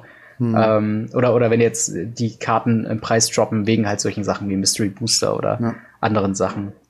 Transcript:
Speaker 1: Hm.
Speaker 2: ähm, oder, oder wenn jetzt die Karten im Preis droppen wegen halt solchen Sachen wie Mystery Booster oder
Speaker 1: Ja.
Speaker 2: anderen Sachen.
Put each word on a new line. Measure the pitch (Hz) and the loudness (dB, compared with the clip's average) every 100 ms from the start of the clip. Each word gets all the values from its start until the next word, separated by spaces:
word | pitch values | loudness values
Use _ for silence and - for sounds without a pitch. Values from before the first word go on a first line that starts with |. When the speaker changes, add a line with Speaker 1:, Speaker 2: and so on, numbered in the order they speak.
| - - - - | -6 -20 -18 -4
Speaker 1:
Hm. | 120 113 | 0 2
Speaker 2:
ähm, | 110 110 107 107 113 | 4 2 2 -2 -4
oder, | 127 123 120 | 0 2 4
oder | 120 | 4
wenn | 113 | 4
jetzt | 117 - - | 2 0 -4
die | 101 95 117 117 - | -4 -8 -4 -6 -4
Karten | - 113 120 113 - | -2 0 2 0 0
im | 110 | -4
Preis | - 113 - | 0 0 2
droppen | - 107 113 104 | 2 0 0 2
wegen | 113 101 | 2 0
halt | 101 | -2
solchen | 107 98 | -4 -4
Sachen | 98 92 101 | -2 -2 -2
wie | 98 | -2
Mystery | 95 - 104 | 0 0 -2
Booster | - 113 - 107 - | -2 -2 0 0 0
oder | - 104 | -2 0
Speaker 1:
Ja. | 113 - - _ | -2 -4 -12 _
Speaker 2:
anderen | 113 107 98 | 0 2 0
Sachen. | 95 92 - 101 - _ | 0 -2 -2 -8 -10 _